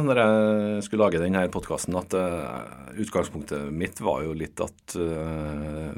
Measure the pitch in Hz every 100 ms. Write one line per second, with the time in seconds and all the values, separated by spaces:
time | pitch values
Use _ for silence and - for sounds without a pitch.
0 | 147 123 110 110 107 107 104 104 101 110
1 | 104 82 87 95 92 - - 78 - 90
2 | 92 95 90 85 69 62 55 62 65 98
3 | 107 95 82 78 73 76 71 78 90 -
4 | 101 71 78 78 78 - 87 - - 87
5 | 82 80 80 80 76 73 76 76 78